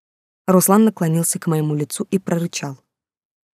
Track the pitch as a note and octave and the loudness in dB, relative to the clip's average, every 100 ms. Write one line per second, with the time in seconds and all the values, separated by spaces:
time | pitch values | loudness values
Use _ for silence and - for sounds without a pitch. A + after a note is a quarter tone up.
0 | _ _ _ _ - F3+ F3+ G#3 A3 - | _ _ _ _ 2 2 4 4 4 2
1 | E3 D#3+ E3 F#3 - D#3 D3+ D3+ D3 - | -2 0 -2 -4 -2 -2 -2 -4 -6 -8
2 | - F#3+ - E3+ E3+ - C#3+ C3+ _ _ | -6 -6 -4 -4 -4 -8 -12 -14 _ _
3 | _ _ _ _ _ | _ _ _ _ _